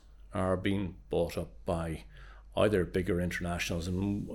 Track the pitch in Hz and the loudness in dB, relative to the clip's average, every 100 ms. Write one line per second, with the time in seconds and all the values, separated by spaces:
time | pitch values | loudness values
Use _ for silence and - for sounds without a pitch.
0 | - - - 98 92 92 101 98 95 87 | -20 -20 -6 0 2 2 2 0 -2 -6
1 | - 87 85 - 82 - - 85 - - | -2 0 2 -2 -6 -6 -2 -2 -2 -6
2 | - - - - - - 101 104 80 92 | -10 -16 -18 -18 -6 2 6 6 4 2
3 | 90 87 90 82 90 85 - 87 82 90 | 2 2 2 0 -2 -2 -2 -2 0 0
4 | 101 101 - | 0 0 -2